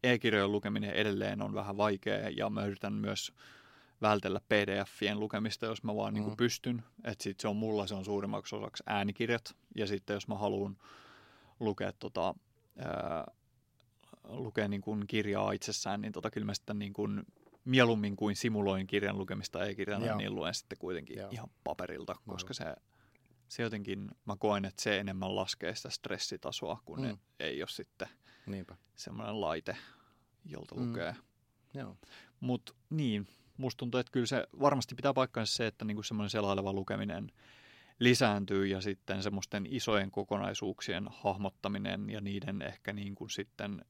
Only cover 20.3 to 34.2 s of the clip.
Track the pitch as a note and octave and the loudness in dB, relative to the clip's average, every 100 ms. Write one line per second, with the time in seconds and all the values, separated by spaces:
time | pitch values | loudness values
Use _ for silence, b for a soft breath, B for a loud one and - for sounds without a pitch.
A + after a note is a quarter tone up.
20.3 | G2+ D#2+ - - - F2 F2+ - B1+ G2 | -2 -2 -4 -6 -8 -4 -6 -6 -10 -8
21.3 | A2 A#2+ _ - - F2 D#2+ - F2+ - | -10 -12 _ -6 -6 -6 -8 -8 -10 -8
22.3 | F#2 F2+ A#2+ D#2+ C#2+ _ b b b b | -10 -8 -6 -6 -8 _ b b b b
23.3 | _ _ - A#2 G#2+ G2+ G2 G2+ - - | _ _ -4 -2 -2 -4 -4 -6 -10 -8
24.3 | G2 G#2+ G2+ G2 - - G2+ G2 F#2+ F#2+ | 0 2 4 0 -2 2 2 0 -2 -2
25.3 | G2 F#2+ - E2+ - - - - G2 - | -2 -2 -2 -4 -4 -6 -8 -6 -4 -4
26.3 | F2+ - - - - - E2 C3 G#2 _ | -4 -6 -6 -4 -6 -8 -6 -4 -6 _
27.3 | _ D#2 C2+ D#2+ - - _ F2+ - B | _ -4 -4 -6 -8 -12 _ -12 -12 B
28.3 | B - G2 F2 F2+ _ - - - A2 | B -10 -10 -10 -16 _ -16 -12 -8 -6
29.3 | A2 F2 D#2+ D#2+ - B B B B B | -2 0 0 -2 -6 B B B B B
30.3 | _ F3 - - - B2 A#2 E2 - - | _ -14 -12 -10 -4 -2 -2 -4 -6 -14
31.3 | _ _ _ _ C#3 A2+ F#2 B B B | _ _ _ _ -10 -10 -12 B B B
32.3 | _ B2+ B2 - - _ D#3 C#3 G#2 G2 | _ -2 -2 -2 -20 _ 0 2 0 -2
33.3 | b b - C3 - B2 B2 A#2+ C3 | b b -6 -6 -4 0 0 2 2